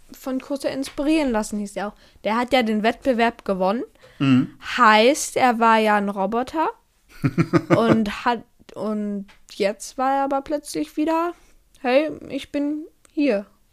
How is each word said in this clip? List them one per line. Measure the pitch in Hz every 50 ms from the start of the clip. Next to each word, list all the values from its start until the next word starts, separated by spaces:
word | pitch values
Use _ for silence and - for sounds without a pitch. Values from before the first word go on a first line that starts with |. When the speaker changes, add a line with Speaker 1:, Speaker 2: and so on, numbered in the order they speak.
| _ -
Speaker 1:
von | - - - 269 262 262
Kosei | - - 285 269 - 269
inspirieren | - 262 269 - - 311 277 302 320 320 294 247
lassen, | 226 214 214 - 214
hieß | 208 208 196 -
ja | 185 196
auch. | 208 - _ _ _ _ _ -
Der | 196 214
hat | 240 247 233 277
ja | 262 240
den | 220 220 214 196
Wettbewerb | 226 254 - - 277 247 220 233 233 233 - -
gewonnen. | - 196 180 185 190 202 247 440 - _ _ _ - _ -
Speaker 2:
Mhm. | 143 135 135 - - - - - - - -
Speaker 1:
Heißt, | - 247 214 214 214 226 254 311 - - - -
er | - - 247 233 226
war | 233 226 226 220
ja | 220 214 208
ein | 208 202 202
Roboter | 202 202 190 196 220 233 262 - - 320 320 440 466 _ _ _ _ _ _ _ - - -
Speaker 2:
<laughs> | - - 170 160 - - - - -
Speaker 1:
und | - - 233 226 226 226 214 202 - - -
hat, | 240 240 220 - _ _ _ _ - -
und | - 180 214 214 214 208 208 202 202 202 202 - _ _ - -
jetzt | - 202 196 214 - - - -
war | - 262 269 269
er | 277 277
aber | 277 277 269
plötzlich | 269 - 302 294 - - - 311 302 - -
wieder, | 311 302 320 320 330 339 349 339 _ _ _ _ _ _ _ _ _
„Hey, | - 247 254 285 320 302 - - - -
ich | - 277 - -
bin | - 285 285 285 302 302 320 403 _ _ _ _ -
hier. | 311 285 269 208 196 208 - _ _ _ _